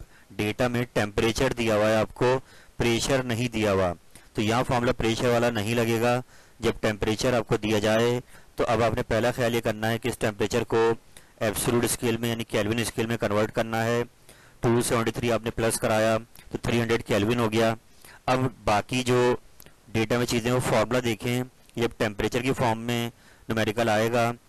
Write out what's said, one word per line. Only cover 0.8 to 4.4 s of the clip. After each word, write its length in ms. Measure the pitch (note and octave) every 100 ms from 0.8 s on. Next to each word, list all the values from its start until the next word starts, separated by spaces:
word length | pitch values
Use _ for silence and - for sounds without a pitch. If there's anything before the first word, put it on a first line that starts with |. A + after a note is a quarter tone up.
| B2
temperature 580 | - G#2 G2+ A2+ A2 C3+
दिया 220 | B2 A2+
हुआ 120 | G#2+ G#2+
है 100 | A2
आपको, 420 | G#2 - B2+ C3 - - - -
Pressure 460 | A#2+ A#2 - C3+
नहीं 240 | B2+ A2+ B2
दिया 220 | A2 G#2+
हुआ। 240 | G2 F#2 E2 - - -
तो 60 | -